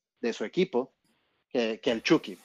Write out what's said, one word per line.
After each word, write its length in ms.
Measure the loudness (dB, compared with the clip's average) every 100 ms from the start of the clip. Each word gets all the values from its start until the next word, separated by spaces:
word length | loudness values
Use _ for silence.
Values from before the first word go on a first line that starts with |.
| _ _
de 140 | -4
su 100 | -4
equipo 480 | -4 0 0 0 -4 _ _ _ _ _ _
que, 280 | -2 -2 -2
que 120 | -2
el 100 | 0
Chucky, 340 | 2 2 2 -12